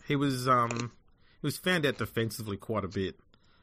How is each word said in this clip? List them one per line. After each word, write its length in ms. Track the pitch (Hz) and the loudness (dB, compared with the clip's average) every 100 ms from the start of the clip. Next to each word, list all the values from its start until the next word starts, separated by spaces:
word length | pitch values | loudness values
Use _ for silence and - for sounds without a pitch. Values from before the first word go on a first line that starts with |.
| - | -2
he 80 | 143 | 0
was, 320 | 143 127 127 | 0 0 4
um, 440 | 123 117 117 117 - _ _ _ - | 4 4 0 -6 -10 _ _ _ -8
he 60 | 147 | -6
was 100 | - | -2
found 300 | - 180 143 | 0 2 2
out 100 | - | 0
defensively 580 | 110 - 113 - 110 98 | -2 -2 -2 -2 -6 -6
quite 280 | - 107 | -4 -4
a 40 | 95 | -2
bit. 260 | 101 92 - _ _ _ _ | -2 -4 -4 _ _ _ _